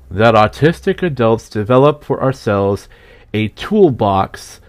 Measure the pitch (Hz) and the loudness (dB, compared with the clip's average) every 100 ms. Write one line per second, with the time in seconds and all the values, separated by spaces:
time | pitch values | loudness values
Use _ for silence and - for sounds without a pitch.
0 | - 92 113 110 107 - 151 170 196 185 | -10 0 2 4 2 2 0 0 -6 -4
1 | 180 127 113 113 - 107 104 127 147 143 | -4 -2 0 0 -4 -8 0 2 2 0
2 | - - 131 135 113 101 98 101 - - | -6 -4 -4 -4 -4 -2 -2 -4 -8 -20
3 | - - _ 107 110 - - 214 180 113 | -20 -20 _ -6 -6 -8 -4 2 2 2
4 | 101 95 98 - - - | 0 0 -2 -8 -20 -20